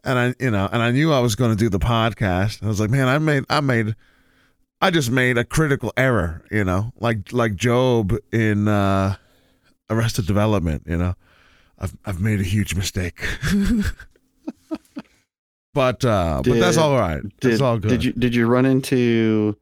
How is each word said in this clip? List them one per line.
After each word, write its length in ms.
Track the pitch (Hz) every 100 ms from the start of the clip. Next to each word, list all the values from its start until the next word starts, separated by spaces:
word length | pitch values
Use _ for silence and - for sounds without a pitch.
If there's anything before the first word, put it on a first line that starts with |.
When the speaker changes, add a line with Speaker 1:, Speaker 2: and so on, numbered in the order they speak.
Speaker 1:
And 160 | - 127
I, 160 | 123 127
you 120 | 127
know, 180 | 104 98
and 100 | 117
I 100 | 117
knew 200 | 123 156
I 80 | 139
was 160 | 120 104
gonna 200 | 120 107
do 100 | 113
the 120 | 92
podcast. 840 | 117 117 113 104 107 90 101 -
I 40 | 104
was 120 | 101
like, 120 | 107
"Man, 160 | 135 131
I 80 | 143
made, 260 | 156 143 -
I 100 | 147
made, 360 | 143 120 107 107 _ _ _ _ _ _ _ _
I 120 | 190
just 200 | 165 123
made 260 | 127 123 120
a 60 |
critical 480 | 120 - 156 135 110 -
error," 480 | 131 113 85 82 -
you 120 | 107
know, 300 | 95 90 113 -
like, 340 | 117 113 -
like 220 | 123 113 95
Job 600 | 120 120 131 120 98 117 _
in, 380 | 113 110 104 104
uh, 460 | 104 98 98 95 95 _ _ _ _ _ _ _
Arrested 360 | 117 117 - 87
Development, 560 | 101 107 104 82 76 -
you 100 | 85
know. 180 | 90 87 _ _ _ _ _ _
"I've, 180 | 90 - -
I've 160 | 85
made 180 | 107 104
a 40 |
huge 320 | 95 107 98 82
mistake." 440 | 98 - 90 - - - 156
<laughs> 60 | 202 196 233 196 - - _ _ _ - - _ 320 _ - - _ _ _ _ _ _
But, 300 | 143 127 -
uh, 380 | 127 104 85 73
but 160 | 90 120
that's 160 | 110 -
Speaker 2:
Did, 60 |
Speaker 1:
all 140 | 156 131
right. 240 | 95 76 101 _
Speaker 2:
did, 140 | 127
Speaker 1:
It's 80 | 113
all 160 | 135 117
good. 120 | 104
Speaker 2:
did 140 | 120
you, 100 | 123
did 200 | - 123
you 140 | 120 117
run 180 | 123 131
into 880 | 131 131 127 120 117 110 107 107 104